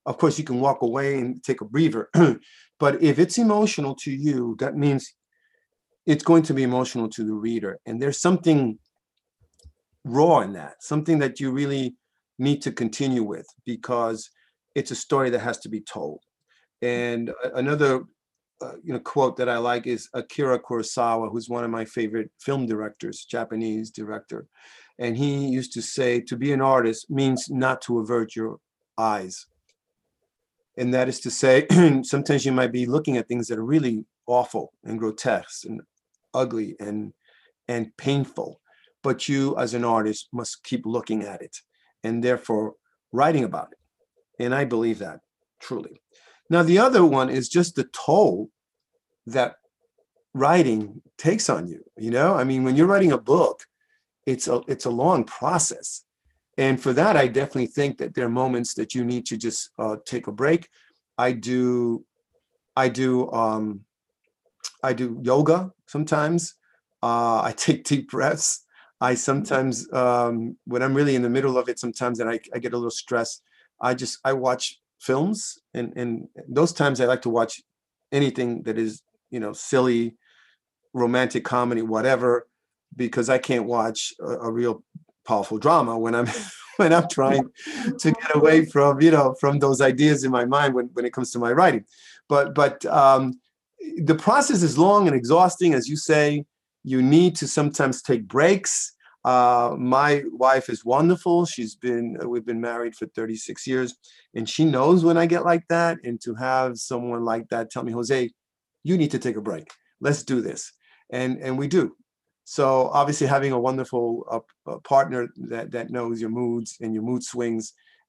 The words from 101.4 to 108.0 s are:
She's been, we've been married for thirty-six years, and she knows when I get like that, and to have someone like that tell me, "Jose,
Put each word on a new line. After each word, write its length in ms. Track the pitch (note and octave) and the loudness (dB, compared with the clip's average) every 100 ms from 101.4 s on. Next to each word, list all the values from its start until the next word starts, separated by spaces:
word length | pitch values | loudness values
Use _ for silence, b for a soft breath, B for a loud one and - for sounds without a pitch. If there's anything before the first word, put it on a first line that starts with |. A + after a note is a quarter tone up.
She's 300 | F3 - A2 | 0 -4 -10
been, 420 | - B2 A#2 A#2 - A#2+ | -6 -4 -4 -4 -8 -6
we've 200 | A#2+ A2+ | -6 -4
been 140 | A2+ | -6
married 340 | A#2 A#2 A#2+ | -4 -6 -8
for 120 | - A2 | -8 -10
thirty-six 600 | - A2+ A2 - G#2+ C3+ | -8 -8 -8 -10 -12 -4
years, 280 | C3 B2 - b b b | -4 -4 -8 b b b
and 140 | A#2 A2+ | -10 -6
she 160 | - | 0
knows 400 | D#3+ C3 D3 F#3 | 2 4 4 6
when 140 | E3 E3+ | 6 4
I 80 | E3+ | 2
get 180 | E3+ | 2
like 220 | F3 E3+ - | 2 0 0
that, 300 | E3+ E3+ E3 | 0 0 -2
and 140 | B2 A#2 | -8 -8
to 120 | A#2+ A2+ | -8 -6
have 420 | C3 C3 C3 A#2 | 0 0 0 -4
someone 460 | - B2 A#2+ A#2+ | -8 -6 -6 -4
like 240 | A#2 A#2 A2+ | -4 -4 -4
that 200 | A#2 A2 | -6 -6
tell 120 | B2+ | -8
me, 100 | B2 | -6
"Jose, 380 | A#2+ | -6